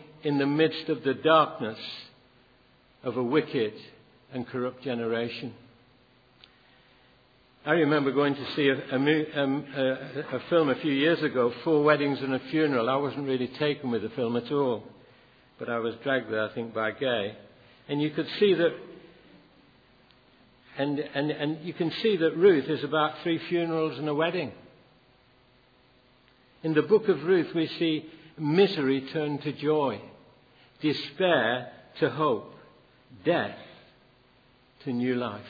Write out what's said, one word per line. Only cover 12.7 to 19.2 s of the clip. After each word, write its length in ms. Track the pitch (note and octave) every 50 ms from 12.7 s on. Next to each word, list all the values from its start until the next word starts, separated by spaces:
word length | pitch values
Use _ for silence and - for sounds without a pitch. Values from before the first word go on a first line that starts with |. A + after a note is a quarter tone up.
| C#3 A#2+ A2+ B2
I 80 | C3
wasn't 300 | C#3 C#3+ C3+ - D3 C#3+
really 220 | C3+ C3 B2+ B2+ A#2+
taken 420 | - - D3+ D3 C#3+ - C3+ B2
with 120 | A#2 A2
the 80 | G2 A2
film 260 | - C#3 B2 A2+ A#2+
at 140 | A#2+ A#2 -
all, 340 | D3 C#3+ C#3 B2+ A#2 G2+ - - - - - - - - _ _ _ _ _ _ _ -
but 100 | A#2+ A#2
I 120 | A#2 A#2
was 140 | A2+ A#2 A2 -
dragged 280 | - C#3 C3+ C3 A2+ G#2+
there, 180 | A2 G#2+ G#2+ G#2+
I 60 | -
think, 180 | B2 A2+ A#2
by 200 | A2 A2 A2 A2
Gay. 440 | G#2+ - C#3+ C3 A#2+ A2 G2 G2+ A#2+ - - - - - - - - - _ -
And 120 | C#3+ C#3+
you 100 | D3+ D#3
could 180 | D3 D#3+ D3+ - - -
see 160 | G#3 G3+ F3+
that, 200 | D#3+ E3+ D#3+ - - - - - - - - - -